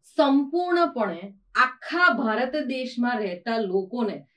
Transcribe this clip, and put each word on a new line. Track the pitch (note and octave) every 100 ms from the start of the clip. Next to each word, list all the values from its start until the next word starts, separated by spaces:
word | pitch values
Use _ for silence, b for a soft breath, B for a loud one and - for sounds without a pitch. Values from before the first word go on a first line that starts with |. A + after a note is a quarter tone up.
સંપૂર્ણપણે | _ - D4 C#4 C#4 E4 F4+ F4 E4+ A#3+ G3+ E3+ G3+ - _
આખા | - C4+ - - E4 F4
ભારત | - A3+ G#3+ C4 D4+
દેશમાં | B3+ C4 A#3+ - A#3+ A3+
રહેતા | G#3 F3+ - A3+
લોકોને | G3+ F#3+ F#3+ A#3+ G#3+ - -